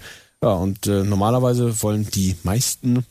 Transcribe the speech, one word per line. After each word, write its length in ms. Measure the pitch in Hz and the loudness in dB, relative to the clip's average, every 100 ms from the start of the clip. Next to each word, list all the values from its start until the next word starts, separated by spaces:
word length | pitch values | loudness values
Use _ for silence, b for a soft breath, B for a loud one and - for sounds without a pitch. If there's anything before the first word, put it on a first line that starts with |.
| B B B B | B B B B
Ja, 60 | 117 | 0
und, 380 | 95 95 95 104 | 2 0 -2 0
äh, 180 | 98 98 | 0 2
normalerweise 760 | 98 104 123 127 123 120 110 | 2 2 2 2 2 0 0
wollen 220 | 107 107 104 | -2 -2 -2
die 240 | - 95 90 | 0 0 0
meisten 600 | 90 117 - - 127 123 120 | -2 -2 -2 -2 0 0 -2